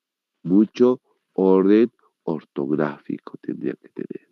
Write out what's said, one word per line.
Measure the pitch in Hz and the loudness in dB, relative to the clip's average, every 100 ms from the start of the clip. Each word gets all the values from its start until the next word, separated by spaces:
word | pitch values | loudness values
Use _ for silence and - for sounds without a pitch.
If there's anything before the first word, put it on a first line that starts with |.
| _ _ _ _ | _ _ _ _
Mucho | 82 98 104 - 123 127 _ _ _ | 0 2 2 2 2 0 _ _ _
orden | - 95 95 95 107 117 _ _ _ | -2 2 4 4 4 2 _ _ _
ortográfico | - 78 - - 69 73 73 71 - - - - | -10 -10 -10 -8 -4 -4 -4 -6 -12 -14 -14 -18
tendría | - - 65 | -14 -10 -10
que | - _ | -12 _
tener. | - - - _ | -16 -16 -16 _